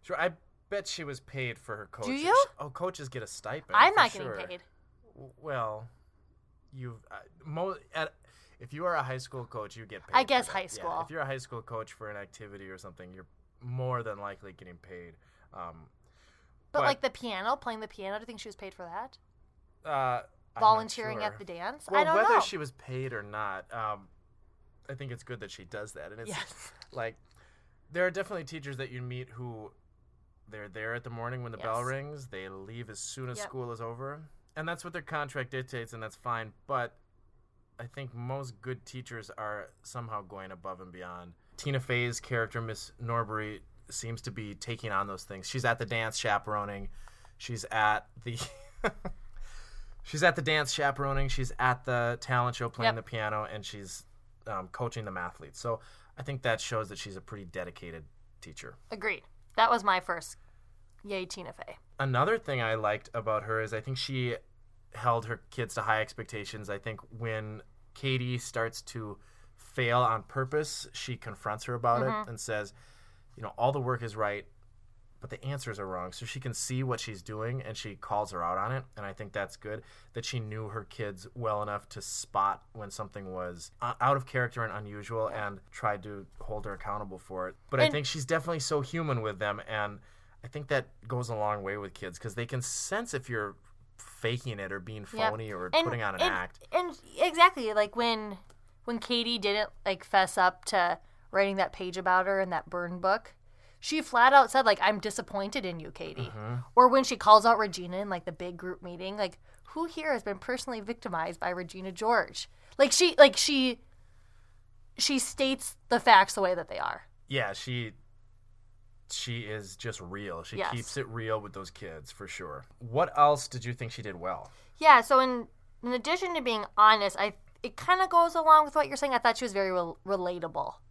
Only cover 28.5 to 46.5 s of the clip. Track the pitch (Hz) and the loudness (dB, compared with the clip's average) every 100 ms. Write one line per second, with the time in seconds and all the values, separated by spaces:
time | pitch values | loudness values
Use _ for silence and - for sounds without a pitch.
28.5 | 160 139 131 131 123 123 123 127 117 123 | -10 -10 -8 -8 -8 -8 -10 -10 -10 -10
29.5 | 113 107 - _ _ _ _ _ _ - | -10 -14 -18 _ _ _ _ _ _ -18
30.5 | 107 104 101 110 120 120 117 117 127 123 | -14 -12 -8 -6 -6 -8 -8 -6 -6 -8
31.5 | 113 113 113 123 135 147 147 131 95 95 | -8 -4 -2 -2 -4 -8 -12 -12 -10 -10
32.5 | 95 98 117 113 101 - - 127 120 101 | -12 -12 -12 -12 -12 -10 -8 -8 -8 -8
33.5 | 131 120 113 117 117 135 151 156 - _ | -8 -8 -8 -8 -8 -10 -12 -16 -20 _
34.5 | - 160 170 175 170 - 156 143 139 123 | -8 -6 -6 -8 -10 -6 -6 -4 -6 -6
35.5 | 131 127 123 113 117 110 - 123 117 110 | -6 -6 -8 -8 -10 -12 -8 -4 -4 -4
36.5 | - - 135 120 - _ _ - - _ | -14 -4 -2 -2 -8 _ _ -20 -20 _
37.5 | _ _ - 117 - 131 117 120 135 131 | _ _ -16 -14 -12 -12 -10 -8 -8 -8
38.5 | 104 127 120 - 131 120 117 104 - 107 | -12 -10 -10 -10 -14 -12 -12 -12 -10 -8
39.5 | 104 - _ - 123 117 107 92 98 95 | -8 -10 _ -14 -12 -8 -8 -8 -14 -12
40.5 | 92 95 92 92 90 90 90 87 82 _ | -12 -10 -12 -14 -14 -12 -12 -16 -20 _
41.5 | - 147 135 127 123 120 117 - 120 113 | -10 -4 -4 -2 -2 0 -4 -4 -2 -2
42.5 | 120 113 107 - - 117 117 107 110 107 | -4 -6 -8 -12 -12 -2 -2 -2 -4 -6
43.5 | 104 - - - - 113 117 - 107 107 | -10 -16 -20 -12 -10 -8 -8 -8 -10 -10
44.5 | 95 - 113 113 98 101 95 - 98 90 | -10 -8 -8 -2 -2 -2 -6 -12 -12 -6
45.5 | 131 123 117 113 117 110 - 113 101 107 | 0 2 0 0 -2 -2 -2 0 0 0